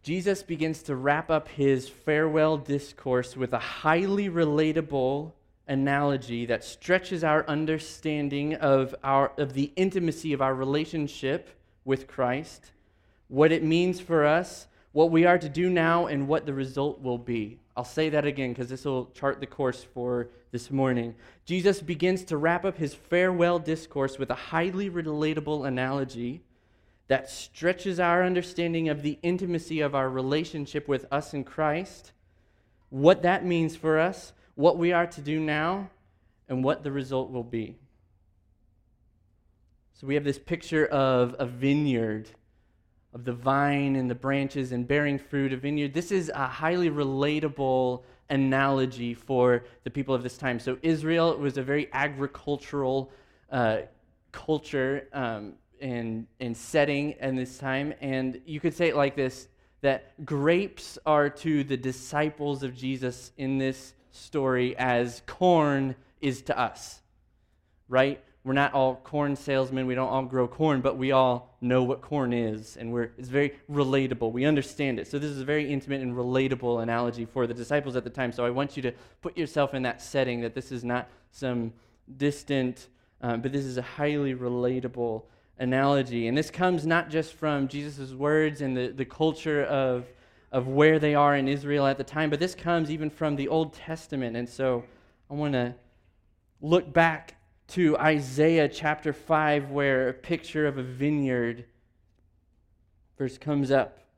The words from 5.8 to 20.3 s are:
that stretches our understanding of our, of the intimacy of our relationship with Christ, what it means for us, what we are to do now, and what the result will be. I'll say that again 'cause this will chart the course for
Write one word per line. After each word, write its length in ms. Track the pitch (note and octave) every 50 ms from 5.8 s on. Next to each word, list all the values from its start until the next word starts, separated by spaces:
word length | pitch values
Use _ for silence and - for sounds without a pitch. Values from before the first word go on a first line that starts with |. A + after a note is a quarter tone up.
| C3+ C#3+ C#3 C#3+ D3 C#3+ C#3 C3 A#2 A#2+ A#2+ A#2 A#2+
that 180 | A#2 A#2 G#2+ -
stretches 600 | - - _ - - F#3 F#3 F#3 - F#3+ E3 E3
our 220 | D#3 D3+ D#3 D#3
understanding 1040 | D#3+ D3 D3+ D#3 D#3 D#3+ D3+ D#3 - - - - D#3 D3+ D3 D3 C#3+ C#3 C#3+ D3 D3+ D#3
of 400 | - D#3 C#3 C3+ C3+ C3 C3 - - -
our, 280 | C3+ C3+ C3+ C#3 - -
of 160 | - D3 C3+ B2+
the 200 | C3+ C#3+ C#3+ -
intimacy 560 | F#3 F#3 F#3+ F3+ F#3 E3+ D#3+ D3+ - - D#3+
of 100 | C#3+ C3
our 120 | C3+ C3 C3+
relationship 960 | C3 C3+ C3+ C#3 D3+ D#3 D3+ - D#3+ D3 C#3 - - - C3 D3 F3 - - - _ _ _ _ _ _
with 240 | C3 C3+ C3 C3+
Christ, 640 | - - - B2+ B2 B2+ C#3+ D#3 - - - _ - _ _ _ _ _ _ _ _ _ _ _
what 240 | _ C3+ C3+ D3+ D#3+
it 120 | E3 D3+ D#3+
means 360 | D#3 D#3+ E3+ F3 F3+ F3+ F3+
for 260 | - - E3 D#3 D3
us, 420 | D3 D#3 E3+ F#3 F3+ - - - _ _ _ _ _
what 200 | - D3 D#3+ E3+
we 140 | E3 D#3+ E3+
are 140 | F3 F3 F3+
to 100 | E3+ D3
do 200 | C3+ D#3 F3+ F#3
now, 360 | F#3 F3 E3 E3 E3+ E3+ F3
and 220 | A#2+ D3 C#3 C#3
what 180 | C#3 D#3 D#3+ -
the 80 | D3 C#3
result 480 | C3+ C3+ C3 C3 C#3+ C#3 D3 - -
will 160 | C3+ B2+ B2
be. 420 | A#2+ A#2+ A#2+ A#2+ A2+ G#2+ G#2+ A2 - _ _ _
I'll 80 | A#2+ B2
say 260 | - - D#3 D#3 D#3
that 160 | D3 D3+ C#3+
again 280 | D3 C#3 C#3 C3+ B2 A#2+
'cause 160 | C3 B2 A#2+
this 160 | C3 B2+ -
will 220 | C#3+ C3 B2+ B2
chart 320 | - _ - C#3+ C#3 C3+ -
the 80 | C#3
course 360 | - - - C#3 B2+ B2 - -
for 460 | - _ B2+ A#2+ B2 B2 A#2+ A#2 A#2+